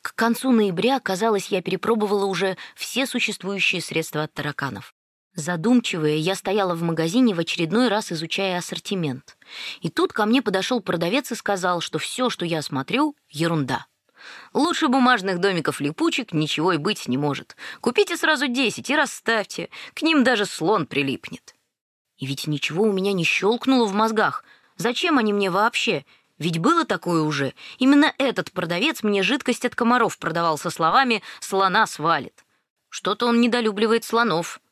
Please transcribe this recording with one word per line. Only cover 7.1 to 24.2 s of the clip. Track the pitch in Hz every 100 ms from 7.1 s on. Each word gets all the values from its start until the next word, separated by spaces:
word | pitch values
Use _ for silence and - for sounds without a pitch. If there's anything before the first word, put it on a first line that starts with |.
| 220 247
в | 170
очередной | 165 - 165 214 247
раз | 202 -
изучая | 160 165 - 196 180
ассортимент. | - - - 196 156 131 - - - - - -
И | 170
тут | - 359
ко | - 214
мне | 254
подошел | 214 190 190 247
продавец | 185 175 170 262 -
и |
сказал, | 226 - 196 180 175
что | - 156
все, | - - 254
что | -
я | 175 160
смотрю, | - 139 135 233 302 - _
ерунда. | 143 165 160 127 127 - _ _ _ - - -
«Лучше | - 320 - 311
бумажных | 262 247 240 190 175
домиков-липучек | 196 180 151 - 143 156 330 - 233
ничего | 160 151 - 170
и | 165
быть | 170 208 -
не | 127
может. | 147 135 - - - -
Купите | 233 247 392 349
сразу | 320 302 277
десять | 247 233 - -
и | 294
расставьте, | 262 - - 226 190 - 165 - -
к | -
ним | 320 311
даже | 240 226 202
слон | - 160 208 151
прилипнет». | 143 139 123 - 131 - _ _ _ _ _ _ _
И | 135
ведь | 139 -
ничего | 147 - 160
у | 220
меня | 190 196
не | 196
щелкнуло | 160 - 190 240 254 262 220
в |
мозгах. | 202 220 220